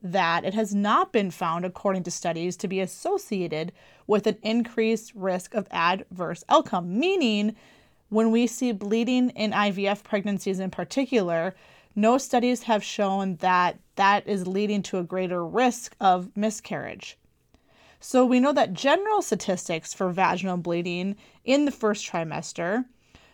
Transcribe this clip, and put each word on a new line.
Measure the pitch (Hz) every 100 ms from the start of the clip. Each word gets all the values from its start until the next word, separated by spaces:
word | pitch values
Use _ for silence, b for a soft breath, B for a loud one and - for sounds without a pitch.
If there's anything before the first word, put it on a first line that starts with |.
that | 185 190 165 170 190
it |
has | 214 208 202
not | 208 285 370
been | 220 196
found, | - 170 170 180
according | - 202 185
to | 175
studies, | - 175 165 175 170
to | 185
be | 190
associated | 185 - 339 392 - 196 170 156 175 b b b -
with | 208 214
an | 208
increased | 214 240 233 - 220 226 - 208
risk | 190 180 - 214
of | 190
adverse | 180 170 190 - 180 165 170 -
outcome, | 302 - 185 175 202
meaning | 349 392 247 208 208 b b b b b _
when | 214 226
we | 226 240
see | - 247
bleeding | 196 202 226 240 254 247
in | - 214
I | 208 208
V | 190 196
F | 202
pregnancies | - 208 208 196 202 185
in | 190
particular, | - 175 269 262 247 175 165 185 b b b b 208
no | 220 262
studies | - 247 247 240
have | - 214
shown | - - 196 196 190 170
that | 185 180 180 - _ -
that | 196 202 -
is | 202 185
leading | 190 208 208
to | - 185
a |
greater | 175 185 185 180 165
risk | 196 254 240 - -
of | 196 180 180 202
miscarriage. | 214 214 - 156 - - - - _ _ _ b b b b b
So | - 254 247
we | 247
know | 277
that | 285 220
general | 180 269 349 415 415
statistics | - 202 - 175 - 160 -
for | - 185
vaginal | 175 175 175 185 180
bleeding | 175 170 175 175 190 196 b b
in | - 277 285
the |
first | - 214 208 -
trimester | 175 165 151 - - 170 226 247 b b b b